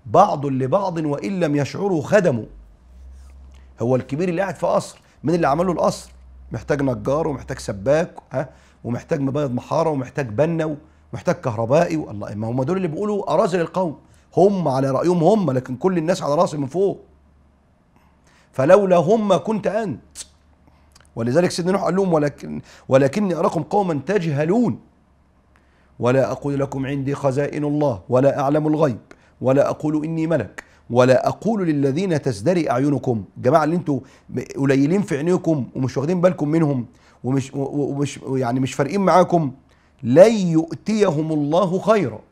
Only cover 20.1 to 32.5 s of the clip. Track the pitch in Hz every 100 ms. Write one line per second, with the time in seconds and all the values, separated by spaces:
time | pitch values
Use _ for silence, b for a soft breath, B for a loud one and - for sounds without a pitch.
20.1 | - - _ _ _ _ _ _ _ _
21.1 | - 117 139 180 - 175 196 190 180 196
22.1 | 160 147 - - 76 - B B 131 139
23.1 | 208 202 156 196 165 - 202 190 147 127
24.1 | 208 165 143 160 220 240 110 - _ _
25.1 | _ _ _ _ b b b b b 117
26.1 | 131 110 127 143 139 135 135 131 143 135
27.1 | 139 143 127 143 143 147 147 147 101 -
28.1 | 123 139 120 139 151 156 151 156 104 -
29.1 | - b b 123 135 131 - 151 151 156
30.1 | 160 160 160 95 - B B B 120 123
31.1 | 123 139 - 190 226 175 147 139 135 196
32.1 | 151 139 104 123